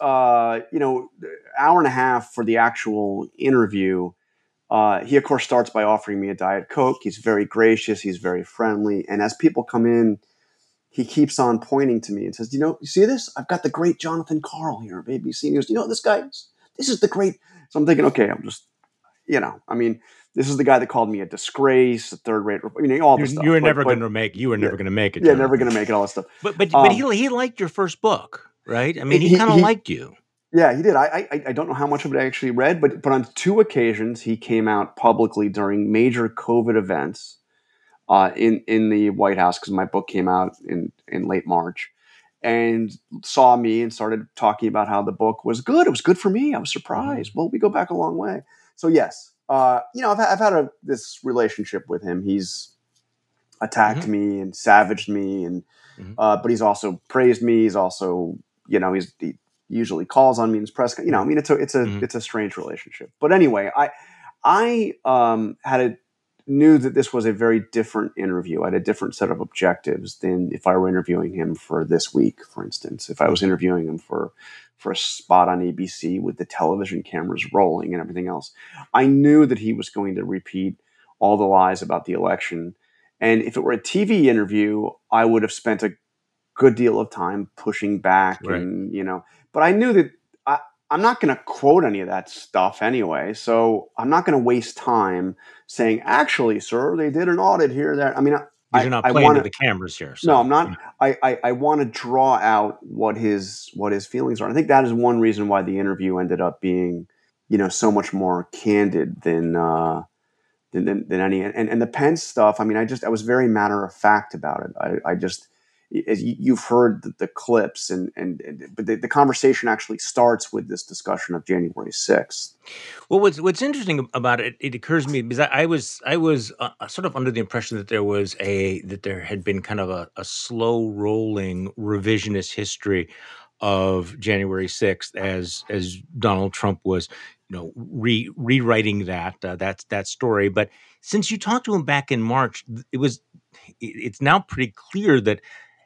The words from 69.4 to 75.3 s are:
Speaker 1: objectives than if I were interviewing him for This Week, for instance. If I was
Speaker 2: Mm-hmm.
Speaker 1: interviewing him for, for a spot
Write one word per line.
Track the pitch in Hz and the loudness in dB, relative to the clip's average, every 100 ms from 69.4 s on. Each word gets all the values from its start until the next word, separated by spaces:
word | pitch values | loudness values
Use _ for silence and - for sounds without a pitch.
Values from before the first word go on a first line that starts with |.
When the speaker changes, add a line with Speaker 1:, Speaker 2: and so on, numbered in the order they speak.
Speaker 1:
objectives | - - 92 87 - - - - | -8 0 0 0 -4 -6 -8 -8
than | 92 90 87 | -4 -2 -2
if | - 92 | -2 0
I | 92 | 2
were | 92 | 2
interviewing | 92 - 87 82 | 0 0 -2 -2
him | 92 82 | -4 -4
for | 82 - 80 | -6 -4 -4
This | 78 80 - | 0 0 2
Week, | 71 55 - - | 2 2 0 -16
for | - | -14
instance. | 50 - - - - | -12 -12 -12 -14 -10
If | - | 0
I | - | 0
was | 87 | 2
Speaker 2:
Mm-hmm. | 98 | 0
Speaker 1:
interviewing | 87 90 90 80 | 0 0 0 -2
him | 80 | -8
for, | - 78 - _ - - - _ | -8 -8 -8 _ -20 -20 -20 _
for | - | -8
a | 95 | -6
spot | - - - | -6 -6 2